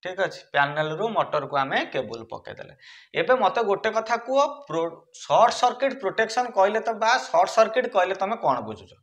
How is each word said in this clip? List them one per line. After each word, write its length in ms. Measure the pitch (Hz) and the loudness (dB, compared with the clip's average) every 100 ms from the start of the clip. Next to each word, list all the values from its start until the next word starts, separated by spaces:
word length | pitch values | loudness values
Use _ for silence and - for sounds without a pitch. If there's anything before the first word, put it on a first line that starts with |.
ଠିକ୍ 180 | 180 185 | -10 -4
ଅଛି, 200 | 180 - - | -4 -4 -4
ପ୍ୟାନେଲରୁ 560 | 147 143 147 156 160 220 | 0 0 0 -4 -2 -2
ମଟରକୁ 480 | 196 139 151 135 139 | -2 0 -2 -2 -2
ଆମେ 280 | 170 202 | 0 -2
କେବୁଲ 380 | 330 139 113 117 | -4 -6 -8 -10
ପକେଇଦେଲେ। 500 | 113 - - - - - - - - | -12 -14 -14 -16 -18 -20 -20 -20 -8
ଏବେ 200 | - 170 | -4 0
ମତେ 280 | 254 196 - | 2 2 0
ଗୋଟେ 280 | 214 190 220 | 0 0 0
କଥା 260 | 220 220 233 | -2 -2 -4
କୁହ, 240 | 247 269 294 285 | 0 0 0 -2
ପ୍ରୋ-, 320 | - 160 170 - _ | -8 -4 -4 -8 _
ସର୍ଟ 380 | - - 151 233 | -20 0 6 6
ସର୍କିଟ 400 | - 247 233 269 262 | 6 0 2 -4 -2
ପ୍ରୋଟେକ୍ସନ 440 | 190 175 220 - 247 | -4 -2 0 0 -2
କହିଲେ 300 | 208 190 220 | 2 2 2
ତ 100 | 220 | -4
ବା 280 | 220 220 254 | -2 0 0
ସର୍ଟ 320 | - 165 190 | 2 2 4
ସର୍କିଟ 360 | - 220 254 240 | 4 4 4 0
କହିଲେ 280 | 202 180 | 0 0
ତମେ 220 | 190 190 220 | 0 -4 -2
କ'ଣ 240 | 160 123 | 0 -2
ବୁଝୁଛ? 320 | 107 104 95 - | -4 -14 -16 -20